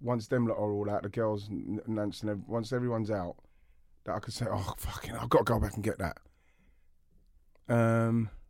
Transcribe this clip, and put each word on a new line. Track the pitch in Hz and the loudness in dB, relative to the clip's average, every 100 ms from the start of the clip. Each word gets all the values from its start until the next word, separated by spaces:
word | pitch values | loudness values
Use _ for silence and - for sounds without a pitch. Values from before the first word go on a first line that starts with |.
Once | 120 120 104 | -2 -2 2
them | 127 117 | 2 2
lot | 110 | 2
are | 104 | 0
all | 101 104 | 0 0
out, | 104 | 0
the | 101 | -2
girls, | 107 110 107 101 | 0 0 0 -4
N-, | 90 - 107 - | -6 -4 -4 -2
Nance | 110 104 - | -2 -2 -2
and | 107 | -4
ev-, | 101 - | -4 -4
once | 117 110 | -4 -2
everyone's | 127 123 117 107 | -2 0 0 0
out, | 104 87 - - - - - - - | -2 -4 -8 -18 -20 -20 -20 -20 -12
that | - 92 | -6 -6
I | |
could | - | -6
say, | - 117 | -4 -2
"Oh, | 101 90 - | -2 -4 -6
fucking, | - - - | -8 -8 -8
I've | 117 117 | -6 4
gotta | 120 | 4
go | 110 117 | 6 2
back | 101 | 0
and | 101 | -2
get | 104 - | -2 -2
that." | 85 - - _ _ _ _ _ _ _ _ - - - _ _ - | -4 -6 -14 _ _ _ _ _ _ _ _ -20 -20 -20 _ _ 0
Um, | 117 113 113 113 117 110 - - | 4 4 4 4 2 0 -4 -18